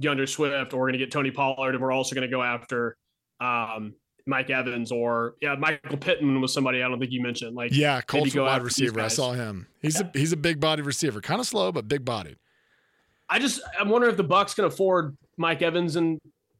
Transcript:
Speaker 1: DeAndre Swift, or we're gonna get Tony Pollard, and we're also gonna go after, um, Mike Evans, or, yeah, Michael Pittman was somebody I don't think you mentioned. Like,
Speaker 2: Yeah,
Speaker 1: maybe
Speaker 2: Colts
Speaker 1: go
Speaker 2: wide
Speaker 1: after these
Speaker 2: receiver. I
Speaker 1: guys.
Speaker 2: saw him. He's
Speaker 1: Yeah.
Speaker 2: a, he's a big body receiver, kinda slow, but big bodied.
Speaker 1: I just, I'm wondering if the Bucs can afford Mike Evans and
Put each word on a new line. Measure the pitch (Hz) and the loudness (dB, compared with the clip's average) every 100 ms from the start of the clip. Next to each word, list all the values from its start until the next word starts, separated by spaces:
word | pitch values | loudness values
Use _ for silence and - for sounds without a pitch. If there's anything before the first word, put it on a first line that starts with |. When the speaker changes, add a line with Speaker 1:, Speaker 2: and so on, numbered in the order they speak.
Speaker 1:
DeAndre | 147 135 135 | 0 0 0
Swift, | - 143 139 127 | 0 0 0 -2
or | 131 | 0
we're | 131 | 0
gonna | 127 | 0
get | 127 | -2
Tony | 151 139 | -2 -2
Pollard, | 131 135 131 131 127 | 0 0 0 -2 0
and | |
we're | 131 | 0
also | 131 127 131 | 0 0 -2
gonna | 127 | -2
go | 127 | 0
after, | 123 120 - 123 117 - _ _ _ - | -2 -4 -4 -2 -2 -6 _ _ _ -6
um, | 123 120 113 110 107 - _ _ 135 | 0 0 -2 -6 -10 -12 _ _ -2
Mike | 135 131 | -2 0
Evans, | 131 123 120 117 | -2 -2 -4 -2
or, | 120 117 117 117 - | 0 0 0 -2 -2
yeah, | 147 139 | -4 0
Michael | 156 147 - 139 | 0 -2 -4 -4
Pittman | 180 175 147 135 | 0 2 2 2
was | 127 | 2
somebody | 143 131 127 | 0 0 0
I | 127 | 0
don't | 123 | -2
think | 127 | -2
you | 127 | -2
mentioned. | 123 120 117 120 | -4 -4 -8 -6
Like, | 120 | 0
Speaker 2:
Yeah, | 135 147 131 | 2 2 2
Speaker 1:
maybe | - | 0
Speaker 2:
Colts | 143 143 139 | 0 2 2
Speaker 1:
go | |
Speaker 2:
wide | 131 | 2
Speaker 1:
after | 131 123 | 2 0
these | 131 | 0
Speaker 2:
receiver. | 123 110 | 0 0
I | |
Speaker 1:
guys. | 107 127 | 0 0
Speaker 2:
saw | 127 | 0
him. | 123 110 95 - _ | -2 -4 -8 -12 _
He's | 151 160 | -2 -2
Speaker 1:
Yeah. | 180 | -2
Speaker 2:
a, | 135 | 0
he's | 160 | 0
a | 165 | 2
big | 165 151 | 0 2
body | 156 151 | 2 0
receiver, | 143 131 156 107 | -2 -2 -2 -2
kinda | - 196 | -2 -2
slow, | 247 214 185 | 0 0 0
but | 160 107 | -2 -2
big | 143 123 | -2 -2
bodied. | 113 80 - _ _ _ _ _ _ _ _ - | -4 -6 -16 _ _ _ _ _ _ _ _ -2
Speaker 1:
I | 214 | 0
just, | 262 - - 190 | 2 -2 -6 -2
I'm | 202 | 2
wondering | 233 240 | 4 4
if | 190 | 2
the | 160 | 4
Bucs | 185 202 - | 4 2 0
can | 180 | 0
afford | - 190 180 151 - _ - | 2 2 2 0 -8 _ -4
Mike | 165 156 | -2 2
Evans | 170 170 175 165 | 2 2 0 2
and | 165 160 - _ _ | 0 0 -8 _ _